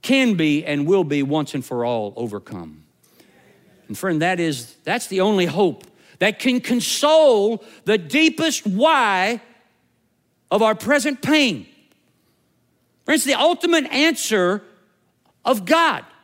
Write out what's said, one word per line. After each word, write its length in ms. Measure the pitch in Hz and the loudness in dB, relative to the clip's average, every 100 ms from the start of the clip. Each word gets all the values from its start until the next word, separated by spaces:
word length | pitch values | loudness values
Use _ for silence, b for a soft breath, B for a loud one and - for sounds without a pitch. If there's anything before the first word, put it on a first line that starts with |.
can 320 | - 269 254 | 0 0 2
be 300 | 185 156 147 | 0 0 0
and 220 | 156 147 147 | -2 -4 0
will 180 | 196 | 0
be 180 | 160 147 | 0 -2
once 320 | 139 156 143 | -2 -4 -4
and 100 | 143 | -8
for 200 | - 123 | -8 -6
all 280 | 120 117 104 98 | -4 -4 -6 -8
overcome. 680 | 117 104 - 95 82 76 76 _ b b b b b b b b _ | -10 -10 -12 -16 -16 -20 _ _ b b b b b b b b _
And 100 | 107 | -8
friend, 240 | 190 156 | -4 -2
that 180 | 170 185 | -2 -2
is, 340 | 165 131 117 _ | -4 -4 -10 _
that's 240 | - 233 - | -8 -6 -4
the 120 | 190 | -2
only 260 | 196 202 170 | 0 2 0
hope 380 | 156 185 120 - b b b | 2 0 0 -18 b b b
that 180 | 202 214 | -2 0
can 220 | 262 247 | 0 0
console 1040 | - 240 - - 294 320 302 220 208 226 B B | 0 -2 -2 0 4 6 6 4 2 -2 B B
the 140 | - 214 | -2 -2
deepest 680 | 156 277 320 - 320 - 214 | 0 2 2 2 -4 -2 -4
why 760 | 190 302 302 226 185 196 233 - _ _ _ _ _ _ _ _ _ _ | 2 2 4 2 0 -2 -4 -12 _ _ _ _ _ _ _ _ _ _
of 120 | 190 | 0
our 120 | 220 | 2
present 480 | 214 220 285 262 269 | 0 0 0 0 -4
pain. 440 | 240 302 262 139 92 _ _ _ _ _ _ _ _ _ _ _ _ _ | 0 2 2 -2 -12 _ _ _ _ _ _ _ _ _ _ _ _ _
Friends, 200 | - 302 | -2 -2
the 100 | 269 | 0
ultimate 520 | 262 294 349 349 330 269 | 2 2 2 0 0 0
answer 760 | 254 311 277 - 214 180 208 - _ _ _ _ _ _ _ | 0 0 0 -2 0 0 -2 -8 _ _ _ _ _ _ _
of 200 | - 247 | -2 -2
God 400 | 175 320 330 170 - _ | 2 2 2 -2 -10 _